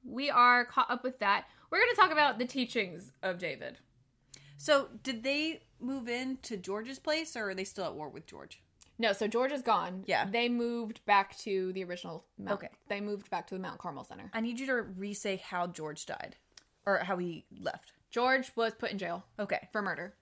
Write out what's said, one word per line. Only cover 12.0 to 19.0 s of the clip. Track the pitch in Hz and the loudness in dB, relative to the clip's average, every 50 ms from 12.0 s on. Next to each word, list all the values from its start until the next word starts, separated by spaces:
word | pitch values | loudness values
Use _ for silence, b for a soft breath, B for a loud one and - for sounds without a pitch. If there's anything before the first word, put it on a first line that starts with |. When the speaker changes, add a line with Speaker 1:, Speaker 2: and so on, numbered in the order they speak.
| - 175 165 160 _ _ _ | -8 -10 -10 -10 _ _ _
Speaker 1:
Mount, | - 196 196 202 196 196 | -12 -4 -4 -2 -2 -4
Speaker 2:
Okay. | - - _ _ | -14 -16 _ _
Speaker 1:
they | - 202 202 | -6 -6 -4
moved | 208 208 208 196 202 - | -2 -4 -4 -6 -6 -6
back | - 170 165 | -6 -6 -4
to | - 190 | -6 -8
the | 185 | -8
Mount | 190 170 - - | -8 -8 -10 -8
Carmel | - 175 147 131 - | -10 -10 -8 -10 -12
Center. | - - - - 196 - | -12 -14 -14 -14 -8 -4
Speaker 2:
I | 226 | -4
need | 226 240 240 240 | -4 -2 -4 -4
you | 269 | -2
to | 269 262 240 208 | 0 0 -2 -2
re-say | - 190 185 196 208 202 - - 208 190 | -4 -8 -8 -6 -6 -6 -4 -2 -2 -4
how | 190 - - 190 180 175 | -4 -6 -6 -4 -2 -2
George | 180 175 - 156 151 147 - - | -2 -4 -8 -8 -8 -8 -10 -8
died, | - - - - - - _ _ _ _ - _ _ _ _ _ | -8 -8 -8 -8 -12 -14 _ _ _ _ -20 _ _ _ _ _
or | 202 196 - | 2 2 2
how | - 180 196 | 2 0 -2
he | 180 180 175 165 - - _ - 92 | -2 -2 -4 -6 -8 -12 _ -18 -6
left. | - - - - - - _ _ _ _ | -6 -6 -6 -6 -14 -20 _ _ _ _
Speaker 1:
George | - 233 247 254 262 262 254 - - | 0 2 4 4 4 4 2 -2 0
was | 233 226 208 208 | 0 0 0 0
put | - - - | -2 -6 -4
in | - | -4
jail. | 196 | -4